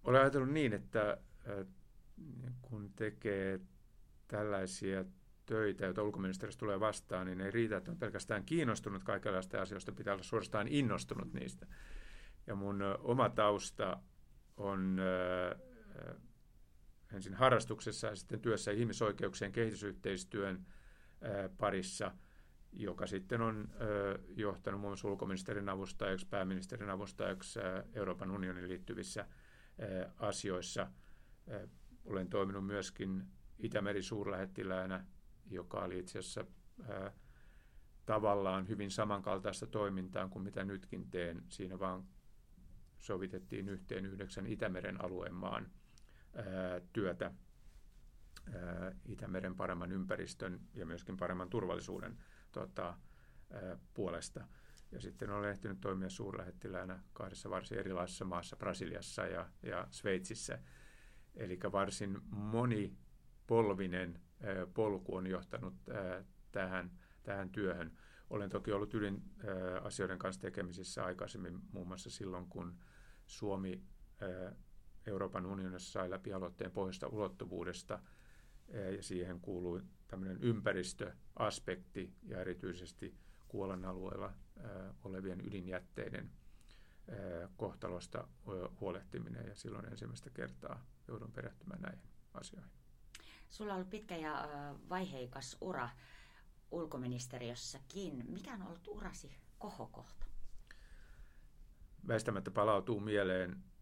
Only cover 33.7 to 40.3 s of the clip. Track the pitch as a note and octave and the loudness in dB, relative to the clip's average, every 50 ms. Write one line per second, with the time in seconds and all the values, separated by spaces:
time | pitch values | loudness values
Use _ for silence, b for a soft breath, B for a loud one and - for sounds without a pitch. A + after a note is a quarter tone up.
33.7 | - - G2 G2+ G2+ G2 F#2 - B2 G#2 G2+ G2+ G2 F#2 F#2+ F#2+ F#2+ G2+ G2+ F#2+ | 2 2 2 4 2 2 0 0 0 0 2 2 2 0 0 -2 -2 -2 0 2
34.7 | F#2 F#2 F#2 F#2+ F#2+ F#2 F#2+ - - - - - - - - - G2 F2+ - - | 2 2 2 2 0 -2 -4 -6 -14 -16 -16 -18 -18 -16 -12 -6 -6 -6 -4 -2
35.7 | - G2 F#2 F#2 F#2 F2+ F2+ - - G2+ F#2 - - G#2+ G#2 - - - - - | -2 -2 0 0 -2 -2 -4 -4 -4 -6 -4 -4 -4 -4 -6 -6 -10 -18 -18 -18
36.7 | - - F3 A#2+ G2+ F#2+ F#2+ G2 - b b b b b b b b b b b | -16 -12 -6 -6 -4 -2 -4 -4 -6 b b b b b b b b b b b
37.7 | b b b b b - - - A2 G#2+ G#2 G#2+ G2+ G2+ G2 F#2+ F#2 F#2+ F#2+ F#2+ | b b b b b -12 2 4 6 8 8 8 8 8 8 6 6 4 4 2
38.7 | A2 G2 G#2 G2 G2 - G#2+ G#2 G#2 G2 F#2+ G2+ G2 F#2+ F#2 G#2 F#2+ - G#2+ G#2+ | 0 0 0 0 2 2 4 4 4 2 4 2 2 4 2 0 0 0 -4 -2
39.7 | - A2 G#2 G2+ G2 F#2+ F#2 F#2 - F#2+ F#2+ F#2+ | 2 4 4 4 4 2 0 0 0 0 0 0